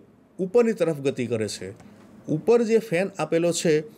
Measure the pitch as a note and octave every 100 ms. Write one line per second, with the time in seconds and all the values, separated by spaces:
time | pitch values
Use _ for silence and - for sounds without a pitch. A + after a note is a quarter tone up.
0 | - _ _ - F#3 A#3 A3+ A3 E3 D3+
1 | C#3 C3 A#2 A#2 G#2+ - F#2 G#2+ - -
2 | - - - D3+ F#3+ A#3 A3+ A3+ A3 E3
3 | F#3+ - D#3 E3 E3+ E3+ F3 D3+ D3+